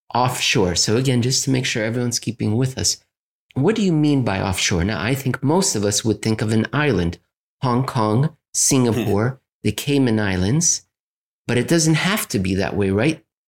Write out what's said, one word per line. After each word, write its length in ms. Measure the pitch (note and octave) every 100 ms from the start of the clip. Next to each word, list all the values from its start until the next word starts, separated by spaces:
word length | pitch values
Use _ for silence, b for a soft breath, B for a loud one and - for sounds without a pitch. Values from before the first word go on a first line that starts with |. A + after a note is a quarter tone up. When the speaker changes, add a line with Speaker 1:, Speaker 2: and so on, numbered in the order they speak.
| -
Speaker 1:
offshore. 600 | A#2 B2+ C3 - C3+ F2+ E2
So 200 | - A2
again, 260 | C3+ B2
just 220 | A#2+ C3
to 60 | -
make 160 | C3 C3
sure 180 | B2
everyone's 340 | A2 A#2+ B2 A#2
keeping 380 | - A2+ A2 A2
with 200 | C3 C3
us, 200 | G2+ - _ _ _ _ _
what 220 | - D3+ A3+
do 60 |
you 100 | G3
mean 320 | D#3 D3+ C#3
by 160 | A2+ F#2+
offshore? 440 | G2 F2+ - F2+
Now, 160 | F#2 G2
I 140 | G2+
think 280 | C3 C3 A#2
most 340 | C3 F3 G3 A2
of 80 |
us 200 | G2+ -
would 180 | A2+ G#2+
think 200 | A2 A2
of 100 | G#2+
an 140 | A2 A2
island, 460 | C#3 D3+ F#2+ E2+ F2 _ _ _ _
Hong 240 | C3 A#2+ C3
Kong, 500 | B2 G#2+ A2 D3+ - _
Singapore, 880 | - - C3+ B2 A2+ G#2+ G2 A#2 C3 _
Speaker 2:
<laughs> 100 | _
Speaker 1:
the 100 | G#2+
Cayman 460 | - - C#3+ B2+ A2
Islands, 680 | G2+ F#2 F#2 D3 - - - _ _ _ _ _ -
but 100 | A#2+
it 120 | B2
doesn't 260 | E3+ D#3
have 340 | D#3 F3 G#3+ -
to 100 | A2+
be 160 | F#2 F#2+
that 200 | F#2+ F2
way, 140 | G2
right? 340 | G2 C#3 D#3 _ _